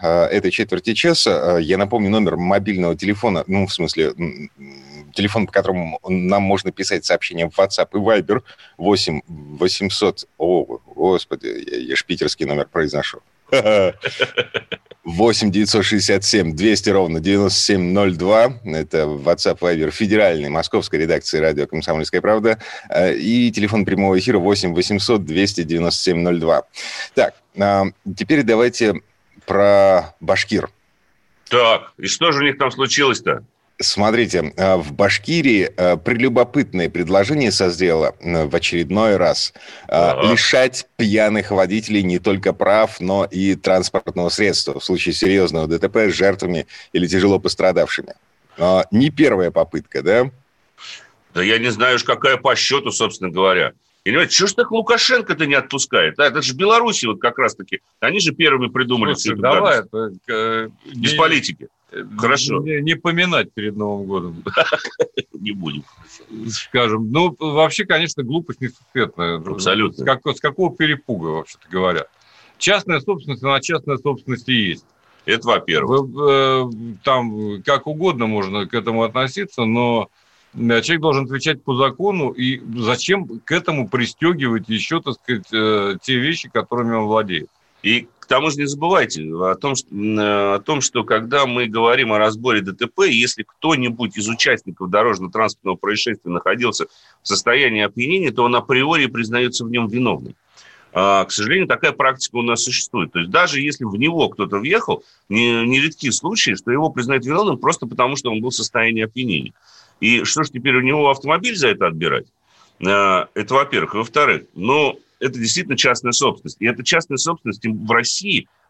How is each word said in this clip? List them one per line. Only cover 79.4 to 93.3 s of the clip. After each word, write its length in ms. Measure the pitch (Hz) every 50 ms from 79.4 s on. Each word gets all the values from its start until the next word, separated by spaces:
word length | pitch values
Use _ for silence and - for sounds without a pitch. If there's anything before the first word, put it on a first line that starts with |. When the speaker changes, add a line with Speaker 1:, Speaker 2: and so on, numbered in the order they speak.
| 202 196 - - 117
Speaker 3:
но, 440 | 110 113 120 123 120 117 113 - - _ _ _ _ _ _ _ _ -
э, 260 | - 117 117 117 117
человек 200 | 110 - 170 160
должен 240 | 151 160 139 135 135
отвечать 380 | 120 135 131 - 156 151 131 -
по 120 | - 123
закону, 560 | 123 135 131 123 131 180 202 196 180 143 120
и 300 | 120 123 127 127 135 123 127 127 113 120
зачем 640 | 113 110 123 - - - 190 202 175 - 113 113 -
к 60 | -
этому 360 | 156 175 170 180 160 143 120 95
пристегивать 800 | - 123 120 113 - - 151 170 180 147 135 120 113 110 90 -
еще, 300 | 110 104 - - 160 165
так 160 | - 143 117
сказать, 320 | - _ - 123 104 92 - 113
э, 440 | 110 110 107 107 104 101 101 98 90
те 160 | - - 131 123
вещи, 320 | 127 156 170 165 - 135
которыми 440 | - 117 104 - 120 120 120 117 117
он 100 | 113 107
владеет? 420 | 104 110 110 107 95 90 78 76 - _ _ _ _ _ _
Speaker 2:
И 260 | - 101 113 120 117 - _ -
к 60 | -
тому 240 | - 135 131 147 156
же 80 | 139 143
не 80 | 143
забывайте 580 | 139 143 139 156 170 190 175 123 110 - 78 78
о 320 | 78 80 85 92 92 92
том, 180 | - - 139 135
что, 120 | - - - -
м, 240 | 101 104 107 107 107
э, 360 | 104 104 104 101 101 101 101
о 40 | 101
том, 220 | - - 156 139
что 220 | 123 - - 123 107
когда 400 | 107 113 110 113 117 139 143 139
мы 200 | 127 120 123 123 110
говорим 440 | 104 113 113 117 120 131 131 113
о 60 | 107 104
разборе 400 | 107 107 107 110 117 127 113 104
Д 120 | 95 95 92
Т 140 | - 120 113
П, 220 | - - 196 180
если 340 | 123 113 120 120